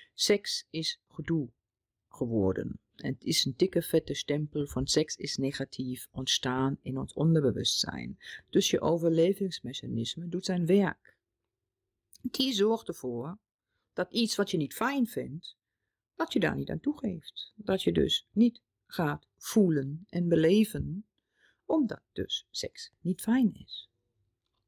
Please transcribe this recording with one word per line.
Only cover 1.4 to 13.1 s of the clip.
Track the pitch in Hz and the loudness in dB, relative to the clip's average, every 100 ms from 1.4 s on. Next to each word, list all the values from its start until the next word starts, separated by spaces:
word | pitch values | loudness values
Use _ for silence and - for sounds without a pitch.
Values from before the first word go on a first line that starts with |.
| 123 - _ _ _ _ _ | -2 -10 _ _ _ _ _
geworden. | - 123 113 95 - - - _ - | -6 -2 2 2 0 -4 -10 _ -10
En | - | -8
het | - | -6
is | - 165 | -2 0
een | 139 123 | 0 2
dikke | 190 175 | 2 2
vette | - 165 - | 2 0 0
stempel | 143 - 147 151 151 143 | -6 -2 -2 -2 -4 -4
van | 131 135 | -4 0
seks | 151 156 - | 0 0 -4
is | 147 - | -8 -4
negatief | 135 - 139 - 127 127 - | -4 -4 -8 -6 -8 -8 -10
ontstaan | - 131 - 135 127 135 143 | -6 -2 -2 0 0 0 -2
in | - 131 | -6 -6
ons | 131 | -6
onderbewustzijn. | - 156 160 135 - - - - - 60 - - - - | 0 4 6 4 2 -2 -2 -4 -6 -10 -12 -16 -18 0
Dus | - - | 0 2
je | - | 2
overlevingsmechanisme | - 170 165 165 170 196 190 - - - 120 113 113 - 175 | 2 2 2 4 4 2 -2 -6 -10 -10 -6 -4 -4 -6 -6
doet | 175 | -6
zijn | - 180 165 | -2 -2 4
werk. | 196 185 - _ _ _ _ _ _ _ _ _ _ _ - | 6 4 -2 _ _ _ _ _ _ _ _ _ _ _ -12
Die | 254 - 262 | -8 -2 0
zorgt | 214 214 226 - | 2 2 2 -4
ervoor | 165 127 | -8 -8